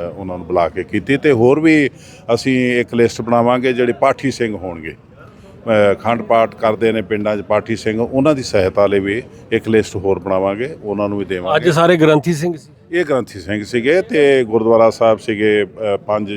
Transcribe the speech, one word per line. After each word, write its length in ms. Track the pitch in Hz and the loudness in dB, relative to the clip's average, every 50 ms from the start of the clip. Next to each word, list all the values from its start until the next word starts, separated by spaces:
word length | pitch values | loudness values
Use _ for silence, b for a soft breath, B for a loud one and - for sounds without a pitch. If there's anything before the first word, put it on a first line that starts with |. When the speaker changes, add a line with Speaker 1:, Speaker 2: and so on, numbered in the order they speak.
| 85 85 - | -8 -10 -10
Speaker 1:
ਉਹਨਾਂ 200 | 95 98 92 90 | -10 -10 -10 -10
ਨੂੰ 100 | 90 85 | -10 -8
ਬੁਲਾ 220 | 80 90 87 85 82 | -2 0 0 0 0
ਕੇ 140 | - 95 87 | -2 -6 -6
ਕੀਤੀ। 340 | - - 104 85 - 139 | -4 -4 -4 -2 -2 -2
ਤੇ 140 | 139 - 151 | 0 2 2
ਹੋਰ 280 | 135 110 117 123 143 151 | 2 4 4 4 4 4
ਵੀ 300 | 156 160 156 151 143 120 B B B B B B B - 117 | 4 4 4 4 2 0 B B B B B B B -2 -2
ਅਸੀਂ 460 | 113 - 131 131 127 127 123 123 120 | 0 0 0 0 0 0 0 0 0
ਇੱਕ 160 | 117 - - | -2 -2 0
ਲਿਸਟ 260 | 117 117 110 - - | 2 2 2 0 -4
ਬਣਾਵਾਂਗੇ, 520 | 113 117 120 117 117 120 123 127 123 131 127 | -4 0 0 2 2 2 2 2 0 0 0
ਜਿਹੜੇ 200 | 120 123 120 110 | 0 0 0 0
ਪਾਠੀ 380 | - 135 139 131 - - 131 | 0 0 0 0 0 -4 -6
ਸਿੰਘ 260 | 120 - 120 110 104 | -4 -4 -4 -6 -6
ਹੋਣਗੇ, 320 | 87 90 92 85 80 78 80 | -8 -10 -10 -10 -10 -12 -14
ਅ, 1040 | 73 - - - - - - - - - - - - - - 117 110 107 101 101 98 | -14 -16 -20 -20 -20 -20 -20 -20 -20 -20 -20 -20 -20 -10 -2 0 2 4 4 4 2
ਅਖੰਡ 280 | 92 - 110 117 107 | 0 0 -2 -2 -2
ਪਾਠ 340 | 107 107 117 113 113 107 - | 0 2 2 2 2 0 -2
ਕਰਦੇ 360 | - 113 110 107 92 117 113 | -2 -2 0 0 0 0 0
ਨੇ 100 | 110 110 | 0 -2
ਪਿੰਡਾਂ 360 | 98 - 110 104 104 107 107 | -4 -4 -4 -4 -2 -2 -4
'ਚ 40 | 104 | -4
ਪਾਠੀ 340 | 92 - 107 107 104 - 113 | -2 -2 -2 -2 0 -2 -6
ਸਿੰਘ, 260 | 101 - 113 107 110 | -6 -4 -4 -2 -2
ਉਹਨਾਂ 340 | 117 98 123 135 135 156 151 | -4 -2 -2 0 2 2 0
ਦੀ 80 | 135 120 | 0 -2
ਸਹਾਇਤਾ 440 | - - 104 92 95 92 101 101 | -2 0 0 0 2 2 2 2
ਲਈ 120 | 98 101 98 | 2 2 0
ਵੀ 240 | 95 98 101 117 - B B B B - | 0 0 -4 -4 -6 B B B B -4
ਇੱਕ 180 | 113 113 - 110 | -4 -2 0 2
ਲਿਸਟ 260 | 110 110 98 - - | 2 2 0 0 -4
ਹੋਰ 240 | 101 92 98 95 90 | -4 -2 -2 -2 -2
ਬਣਾਵਾਂਗੇ, 560 | 87 95 95 92 95 98 101 104 123 147 160 - 107 | -2 -2 -2 0 0 -2 -2 -4 -6 -8 -10 -10 -8
ਉਹਨਾਂ 260 | 104 98 101 104 101 | -6 -4 -4 -4 -4
ਨੂੰ 80 | 101 | -4
ਵੀ 80 | 101 98 | -6 -6
ਦੇਵਾਂਗੇ। 300 | 90 95 90 90 92 - | -6 -6 -6 -4 -4 -4
Speaker 2:
ਅੱਜ 200 | 160 - 175 151 | 0 0 0 2
ਸਾਰੇ 220 | 160 165 170 180 | 2 2 2 4
ਗ੍ਰੰਥੀ 360 | 165 156 156 151 151 147 175 170 | 4 4 4 4 2 0 -2 -4
ਸਿੰਘ 200 | 143 160 175 170 | -2 -4 -6 -6
ਸੀ? 400 | 139 - - - _ _ - 160 | -8 -14 -20 -20 _ _ -6 -4
Speaker 1:
ਇਹ 80 | 175 175 | -4 -2
ਗ੍ਰੰਥੀ 340 | 147 143 127 110 - - 101 | -2 -2 -4 -4 -6 -12 -12
ਸਿੰਘ 240 | 82 92 104 107 101 | -8 -6 -6 -6 -6
ਸੀਗੇ 380 | 95 123 120 113 135 165 185 | -4 -4 -2 0 2 0 0
ਤੇ 420 | 185 - - 151 147 139 139 131 123 | 0 -2 0 2 4 4 4 2 2
ਗੁਰਦੁਆਰਾ 460 | 107 107 117 110 113 117 113 113 113 | 2 0 0 2 4 4 6 4 4
ਸਾਹਿਬ 300 | 107 - 117 113 110 104 | 4 2 2 2 2 2
ਸੀਗੇ, 440 | - - 110 101 107 107 104 104 101 | -2 -4 -2 0 2 2 2 2 0
ਅ, 340 | 90 - - 110 104 101 | -2 -6 -6 -4 -4 -4
ਪੰਜ 340 | 95 - 104 104 107 107 98 104 | -4 -2 -4 -4 -4 -4 -6 -8